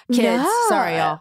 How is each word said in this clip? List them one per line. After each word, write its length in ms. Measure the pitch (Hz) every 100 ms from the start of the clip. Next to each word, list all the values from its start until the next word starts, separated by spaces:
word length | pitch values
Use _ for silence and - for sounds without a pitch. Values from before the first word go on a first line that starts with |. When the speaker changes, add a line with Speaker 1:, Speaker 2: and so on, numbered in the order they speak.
| -
Speaker 1:
Kids. 320 | 240 233 240
Speaker 2:
No. 220 | 320 466 453
Speaker 1:
Sorry, 300 | 359 175 165
y'all. 200 | 160 156